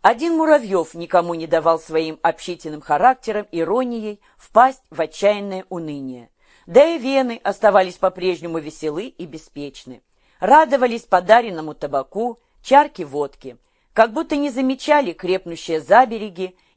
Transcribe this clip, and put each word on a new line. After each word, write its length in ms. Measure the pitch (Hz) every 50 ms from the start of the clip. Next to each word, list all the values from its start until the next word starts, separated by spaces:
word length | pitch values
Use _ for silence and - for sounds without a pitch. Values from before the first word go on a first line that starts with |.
| - 208
Один 280 | 233 226 311 339 330
Муравьев 560 | 311 320 311 302 294 233 196 190 180 160 - -
никому 400 | 170 170 170 - 175 170 170 170
не 140 | 165 160
давал 340 | 156 165 165 156 165 165 160
своим 360 | - - 160 160 160 160 156 _
общительным 580 | - 170 160 - - - 175 170 - 156 151 151
характером, 680 | - - 147 147 190 254 262 _ - 226 202 208 208 _
иронией 720 | - 165 160 156 202 247 262 240 240 226 214 214 208 _ _ _ _
впасть 460 | _ - - _ 214 247 262 262 _ _ _
в 120 | 160 165
отчаянное 640 | 160 160 - - 202 202 208 202 202 202 190 185 190
уныние. 640 | _ 185 175 165 156 147 143 135 131 127 120 120 _ _ _ _ _ _ _ _
Да 200 | 175 170 247 294
и 120 | 330 339
вены 440 | 302 226 262 269 269 262 247 233 - _
оставались 540 | 196 196 - 220 208 190 202 190 180 180
по-прежнему 640 | - - 185 185 185 175 185 175 147 156 170 165 160
веселы 480 | 135 151 156 - - 156 147 165 220
и 180 | 135 _ - 180
беспечны. 760 | 156 165 156 - _ _ 147 143 139 131 - - 131 127 _ _ _ _ _ _ _ _ _
Радовались 600 | - 202 - 311 320 240 277 262 254 240 226 233
подаренному 720 | - _ - 180 180 175 220 240 240 220 180 160 156 156 151
табаку, 680 | _ - 147 147 135 135 _ - 196 233 240 226 _ _ _ _ _ _
чарке 400 | - 254 277 302 302 _ - 170
водки, 540 | 143 131 147 143 139 _ _ - 131 120 _ _ _ _ _ _ _
как 220 | _ - 220 233 214
будто 240 | 311 330 320 311
не 120 | 285 285 294
замечали 600 | 220 254 262 254 269 262 - - 294 294 277 185
крепнущие 720 | 165 - - 175 185 185 - 175 170 - - - 165 156
забереги 760 | 143 156 190 233 262 226 233 214 214 214 175 175 185 185 _ _ _ _ _